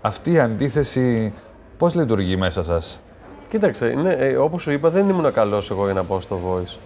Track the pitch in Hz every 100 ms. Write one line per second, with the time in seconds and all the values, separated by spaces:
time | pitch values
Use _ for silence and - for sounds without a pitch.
0 | 110 - - 170 120 107 139 147 139 131
1 | 127 113 110 - - - - - 170 170
2 | 135 107 92 92 92 90 82 85 - -
3 | - - - - - 220 196 113 117 131
4 | 180 143 135 127 147 170 156 143 160 180
5 | 196 185 147 113 104 104 - 98 98 95
6 | 87 95 - 95 90 92 90 -